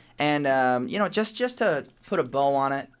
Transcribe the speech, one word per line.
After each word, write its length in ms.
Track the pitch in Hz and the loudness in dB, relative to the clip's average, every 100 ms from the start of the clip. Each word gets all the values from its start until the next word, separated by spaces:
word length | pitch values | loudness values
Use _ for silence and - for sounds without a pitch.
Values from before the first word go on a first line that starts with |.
| - - | -16 -4
And, 280 | 147 147 143 | 0 0 2
um, 420 | 135 127 123 127 | 2 2 2 -2
you 100 | 196 | -2
know, 100 | 190 | 0
just, 280 | 214 214 - | 0 -4 -4
just 220 | 247 - | -6 0
to 280 | 214 147 - _ - | 0 0 -4 _ -4
put 120 | 190 | -2
a 20 | |
bow 300 | 127 139 139 | 0 0 2
on 180 | 139 135 | 2 0
it, 160 | 139 - _ | -2 -6 _